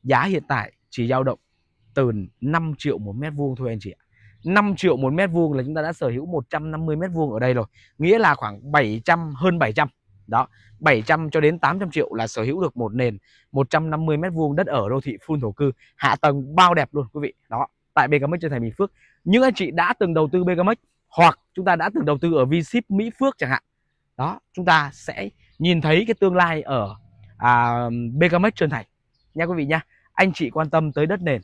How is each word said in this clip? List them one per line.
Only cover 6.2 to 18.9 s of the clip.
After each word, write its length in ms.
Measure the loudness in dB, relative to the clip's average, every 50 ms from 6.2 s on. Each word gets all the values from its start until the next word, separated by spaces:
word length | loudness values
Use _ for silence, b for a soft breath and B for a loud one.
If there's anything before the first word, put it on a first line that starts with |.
| -6
một 240 | -6 -6 -6 -6 _
trăm 220 | -8 -6 -6 -6
năm 140 | -6 -6 -4
mươi 100 | -4 -4
mét 160 | -4 -4 -4 -2
vuông 200 | -2 -2 -2 -2
ở 60 | -2
đây 140 | 0 0 0
rồi, 120 | 0 -2 -6 b b b b b b
nghĩa 220 | 2 2 4 6
là 160 | 6 4 2
khoảng 360 | 2 -2 -10 -10 -10 -12 -2
bảy 300 | 0 0 2 2 -2 -2 2
trăm, 280 | 2 2 2 2 -8 -6
hơn 240 | 0 0 0 2 2
bảy 140 | 0 0 0
trăm. 140 | 0 -2 -2 _ _ _ _ _ -20 _ -2
Đó, 200 | 0 0 0 0 b b b b b b
bảy 220 | 2 2 4 4
trăm 280 | 4 0 0 0 0 -2
cho 100 | 0 2
đến 200 | 2 2 2 2
tám 200 | 0 -2 0 -2
trăm 120 | -6 -4
triệu 220 | -2 -2 -2 -2 -2
là 140 | -6 -6 -4
sở 160 | -4 -4 -4
hữu 180 | -4 -2 -2
được 160 | -4 -4 -4 -4
một 160 | -6 -4 -2
nền 240 | 0 0 0 -2 -4 b b b b b b
một 180 | -2 -2 -2 0
trăm 200 | 0 0 0 0
năm 160 | -4 -2 -2
mươi 120 | -2 -2 -2
mét 160 | -2 -4 -2
vuông 220 | -2 -2 0 0
đất 120 | 0 -2 0
ở 220 | 0 -2 -2 0
đô 120 | -2 -4
thị 160 | -4 -6 -10 -10 -8
full 160 | -6 -4 -4
thổ 100 | -4 -6
cư, 200 | -4 -2 -2 -2 -2 b b b b
hạ 200 | b -2 -2 -2
tầng 400 | 2 2 0 0 0 -6 -4 2
bao 180 | 4 6 6 6
đẹp 200 | 2 0 0 -2
luôn 140 | -6 -6 -6 _
quý 60 | -8 -8
vị. 100 | -8 -10 _ _ _
Đó, 180 | -6 -6 -6 -6 _ _ _ _ _
tại 140 | 2 2 4
B 60 | 2 0
K 80 | 0 -2
M 40 | -4 -4
Trần 100 | -4 -4
Thành 100 | -4 -4
Bình 120 | -4 -6 -2 -4
Phước. 140 | -4 -4